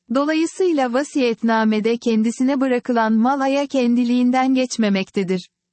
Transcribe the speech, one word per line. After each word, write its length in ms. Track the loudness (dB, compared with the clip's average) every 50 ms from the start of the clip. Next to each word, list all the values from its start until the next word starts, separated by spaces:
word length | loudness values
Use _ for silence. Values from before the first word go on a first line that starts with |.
| _ -4 -2
Dolayısıyla 800 | -2 0 0 0 0 -2 -2 -2 -2 0 0 0 0 0 0
vasiyetnamede 1040 | 0 -2 -2 -2 -2 -2 0 0 -2 -2 0 0 2 2 2 2 0 0 0 -2 -2
kendisine 640 | -2 -2 0 0 0 0 0 0 0 0 0 0 0
bırakılan 520 | 0 0 -2 -2 -2 -2 0 0 2 2
mal 280 | 2 2 2 2 0 0
A'ya 260 | 0 0 0 -2 -2
kendiliğinden 880 | -2 -2 0 0 2 2 0 0 0 2 2 2 2 2 2 2 2 2
geçmemektedir. 920 | 0 0 -2 -2 -2 0 0 0 -2 -2 -4 -4 -4 -2 -2 -2 -4 -6 -10 _ _ _ _